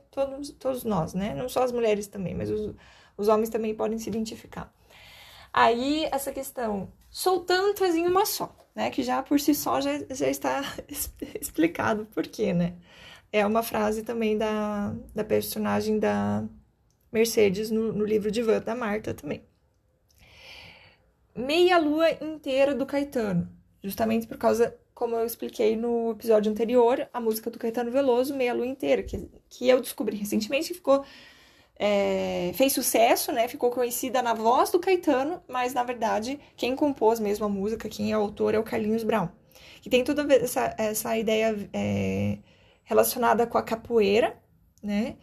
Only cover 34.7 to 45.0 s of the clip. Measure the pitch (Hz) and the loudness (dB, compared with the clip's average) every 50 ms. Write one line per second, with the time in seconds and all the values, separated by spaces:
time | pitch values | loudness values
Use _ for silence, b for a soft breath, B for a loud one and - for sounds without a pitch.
34.7 | - 359 349 - 381 359 359 - 285 254 269 294 359 349 - - 254 254 247 247 | 2 0 2 2 2 2 4 2 2 2 2 -2 -4 -6 -8 -8 -4 -4 -2 -2
35.7 | 262 269 247 247 247 233 220 220 196 208 220 240 277 294 B B B B - 240 | 0 -2 -2 -2 -2 -2 -2 -2 0 -2 -2 -4 -6 -8 B B B B -4 -4
36.7 | 247 285 311 294 269 - 226 214 226 226 214 202 202 208 214 208 202 196 190 208 | -2 0 0 0 2 4 4 4 4 4 2 -2 -2 -2 -2 -2 -2 -2 -2 -4
37.7 | 226 220 - 214 - - 208 214 214 214 208 202 208 - 214 208 214 214 226 - | -4 -6 -8 -8 -8 -4 -4 -2 0 0 0 -2 -2 -2 0 2 2 0 0 -2
38.7 | - 226 220 208 220 226 226 214 226 220 180 165 - - _ B B B B B | -2 -2 0 0 0 0 0 0 -2 -2 -2 -2 -6 -12 _ B B B B B
39.7 | B B B - - 247 254 247 294 294 294 285 285 247 - 247 - 269 240 - | B B B 2 2 2 4 2 0 0 2 4 4 4 4 2 -2 -2 -2 -2
40.7 | - - 220 214 214 214 - 233 226 226 226 214 220 220 220 226 220 208 196 - | -2 -2 -2 -2 -2 -4 -4 -2 -2 -2 0 0 0 2 2 0 -2 -2 -6 -8
41.7 | - 202 202 104 101 101 98 - 95 98 101 104 104 - b b b b b b | -6 -4 -4 -2 -2 -2 -2 -2 -2 -2 -2 -2 -4 -4 b b b b b b
42.7 | b b b b 226 214 226 226 - 254 240 233 233 214 233 233 - 226 214 - | b b b b 4 4 4 4 2 0 2 2 4 4 2 2 0 -2 -2 -2
43.7 | 233 220 - - 240 233 208 196 202 214 277 370 466 - _ _ _ _ _ _ | -4 -6 -4 0 2 2 4 4 4 4 2 2 -2 -6 _ _ _ _ _ _
44.7 | _ _ - 208 208 202 | _ _ -8 -4 -2 -2